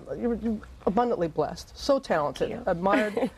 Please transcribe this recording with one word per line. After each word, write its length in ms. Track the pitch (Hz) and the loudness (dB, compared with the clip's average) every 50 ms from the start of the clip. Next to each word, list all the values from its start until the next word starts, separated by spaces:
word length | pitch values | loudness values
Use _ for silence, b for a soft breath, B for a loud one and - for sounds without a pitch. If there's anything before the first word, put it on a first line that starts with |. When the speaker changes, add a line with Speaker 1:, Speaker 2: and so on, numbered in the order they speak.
| - - 139 160 | -4 -6 -6 -4
Speaker 1:
you're, 160 | 220 240 233 | -2 -2 -2
you're 240 | 202 208 233 220 214 - - - - - | 0 0 -2 -2 -2 -4 -10 -18 -6 -2
abundantly 440 | - 180 226 247 247 226 - 175 165 | 0 2 4 4 2 2 0 0 0
blessed, 480 | 151 - 147 - - - - - - - | 0 0 -2 -2 -2 -8 -12 -14 -14 -4
so 200 | - - 277 269 | 0 2 2 2
talented, 520 | - - 202 160 147 143 131 - - - | 2 2 2 2 2 0 -2 -2 -4 -4
Speaker 2:
Thank 100 | 214 226 - | -4 -2 -2
you. 40 | - | -2
Speaker 1:
admired 600 | 185 170 175 196 202 214 214 208 202 233 254 220 - | 0 2 2 2 4 4 2 0 0 -2 -2 -2 -4